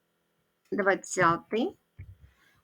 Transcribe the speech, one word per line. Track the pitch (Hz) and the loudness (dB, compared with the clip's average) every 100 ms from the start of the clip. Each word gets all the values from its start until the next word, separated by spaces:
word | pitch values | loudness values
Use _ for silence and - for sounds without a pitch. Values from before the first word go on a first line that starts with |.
| _ _ _ _ _ _ _ | _ _ _ _ _ _ _
двадцятий, | 247 196 185 - 185 175 170 - 214 359 - _ - - - - _ _ _ | -2 0 0 -2 2 2 2 -2 -4 -4 -6 _ -20 -20 -20 -20 _ _ _